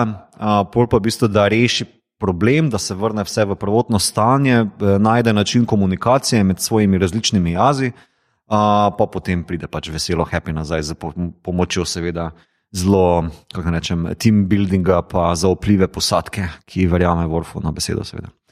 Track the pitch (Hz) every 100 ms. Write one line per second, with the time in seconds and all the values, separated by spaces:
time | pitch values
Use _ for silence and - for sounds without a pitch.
0 | 113 101 - _ 107 104 98 117 120 120
1 | 107 - 117 104 101 110 120 - - _
2 | _ _ 98 87 104 147 156 107 - 95
3 | 110 107 95 - 101 95 101 110 123 107
4 | - - 110 135 139 120 107 - 101 98
5 | 107 117 117 104 101 123 117 107 95 92
6 | 120 123 - 117 95 90 - 110 104 95
7 | 92 107 - 101 85 87 120 139 131 -
8 | _ _ _ _ _ 107 104 104 104 -
9 | 104 95 - 90 80 85 82 78 80 78
10 | - 85 80 85 - 78 76 80 76 80
11 | 80 82 87 - - 90 87 95 85 90
12 | 85 82 82 - _ _ _ 98 92 98
13 | 90 87 80 76 _ - 82 82 78 87
14 | 82 - 113 104 95 101 98 95 90 87
15 | 82 92 85 85 92 90 104 101 92 -
16 | - 87 - - 90 - _ - 90 87
17 | 90 85 82 82 80 - 80 80 - -
18 | - 87 87 - _